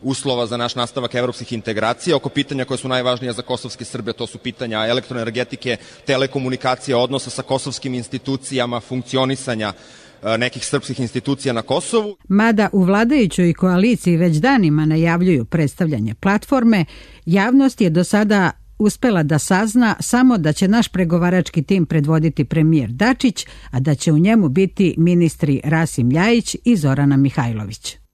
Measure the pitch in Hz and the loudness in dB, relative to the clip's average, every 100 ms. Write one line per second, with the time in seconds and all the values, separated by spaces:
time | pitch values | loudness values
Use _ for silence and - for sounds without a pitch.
0 | 131 131 139 123 117 120 120 127 120 - | -4 -4 -2 -2 -2 -4 -6 -4 -6 -4
1 | 120 123 123 117 110 117 110 107 110 123 | -4 -4 -4 -6 -10 -8 -6 -4 -2 -2
2 | - 147 139 - 139 139 127 127 131 127 | -2 -2 -2 -6 -4 -6 -6 -6 -4 -2
3 | 123 123 123 110 - 123 123 - 117 120 | -2 -4 -6 -10 -6 -8 -8 -14 -12 -10
4 | 110 113 117 - 127 - 123 110 110 120 | -8 -8 -10 -10 -12 -10 -8 -4 -2 -2
5 | - 123 113 117 123 131 127 113 - - | -4 -8 -6 -6 -8 -8 -6 -8 -8 -20
6 | - 131 135 139 127 127 131 127 - 120 | -4 -2 0 -2 -6 -4 -4 -4 -2 0
7 | 123 135 127 - 123 135 139 123 139 127 | 0 -2 -6 -12 -6 -4 -4 -10 -8 -8
8 | 113 131 - 135 - 131 123 120 - 127 | -8 -10 -6 -8 -6 -4 -4 -4 -6 -10
9 | 123 131 131 135 - 110 107 95 - - | -4 -2 -2 -4 -6 -4 -6 -8 -18 -20
10 | - - 101 113 123 127 - 143 - 135 | -20 -10 -4 -2 -2 -4 -6 -6 -6 -6
11 | 123 127 131 139 139 117 110 143 - 233 | -6 -6 -4 -4 -2 -4 -2 -4 -2 -4
12 | 208 196 - 196 226 220 202 202 180 202 | -4 -10 -2 0 2 2 0 2 2 2
13 | 233 294 202 - 175 - 185 180 214 233 | 2 2 0 2 0 2 0 2 2 2
14 | - 170 175 151 240 277 175 151 156 160 | 0 2 2 2 2 2 4 2 2 2
15 | 165 170 180 156 113 165 147 - 170 135 | 2 2 2 2 0 0 -2 -2 -4 -2
16 | 110 110 196 208 - 269 233 214 156 - | -4 -2 -2 -2 0 2 4 2 0 -6
17 | - - - 190 202 262 269 - 190 160 | -20 -14 0 2 4 4 4 2 0 2
18 | 180 208 214 208 180 - - - 214 - | 2 0 2 2 2 -2 -16 -2 -2 2
19 | 254 190 151 156 - 185 220 226 233 - | 0 2 2 0 2 0 2 2 2 0
20 | - 233 254 233 156 151 190 226 220 185 | -2 4 4 4 0 0 2 2 0 0
21 | 175 170 175 185 170 - 139 196 165 165 | 0 2 2 2 0 -2 0 0 2 0
22 | 147 160 160 139 135 156 156 160 113 123 | 2 2 2 0 -2 2 4 4 0 0
23 | 214 262 262 - - - - 123 135 143 | 0 2 0 -2 -10 -16 -8 -2 0 0
24 | - 151 180 226 170 131 190 - 185 151 | 2 4 4 4 2 2 0 2 0 2
25 | 165 175 165 - 147 139 - 160 165 - | 2 4 2 0 0 0 0 0 0 0
26 | 120 147 196 240 - - - 226 147 135 | 0 2 2 2 0 -4 0 2 2 2
27 | 143 139 139 147 120 113 104 107 - - | 2 4 2 0 -4 -4 -8 -12 -14 -16
28 | _ | _